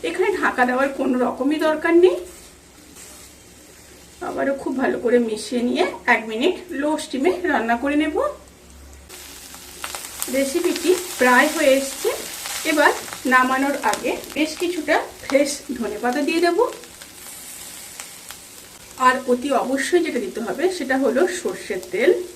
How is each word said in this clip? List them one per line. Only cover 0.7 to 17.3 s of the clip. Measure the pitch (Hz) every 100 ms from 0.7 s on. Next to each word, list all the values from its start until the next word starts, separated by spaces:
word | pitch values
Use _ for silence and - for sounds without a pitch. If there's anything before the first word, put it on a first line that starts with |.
| 247 277 -
কোনো | 269 247 247
রকমই | - 262 311 320
দরকার | 311 339 339
নেই। | 359 - - - - - - - - - - - - - - - - - - - - - -
আবারও | - 269 277
খুব | - 262
ভালো | 254 -
করে | 240 247 226
মিশিয়ে | 214 - 247 240
নিয়ে | 269 453 - - 226
এক | 220
মিনিট | 220 320 - - 269
লো | 294 302
স্টিমে | - 254 320 359 349
রান্না | 262 226 233
করে | 277 294
নেব। | 311 359 571 - - - - - - - - - - - - - - - - - - - - 262
রেসিপিটি | 269 339 349 - 311 370 - -
প্রায় | 247 247 294 311
হয়ে | 285 269
এসছে। | 269 - 427 - - - - - 311
এবার | 302 311 - - - 269
নামানোর | 254 254 262 277 285 220
আগে | 208 247 - - 262
বেশ | 302 -
কিছুটা | 349 339 294 320 - -
ফ্রেশ | - 277 277 - - 247
ধনেপাতা | 208 - 240 277 285
দিয়ে | 330 339
দেব। | 339 494 - - - - - -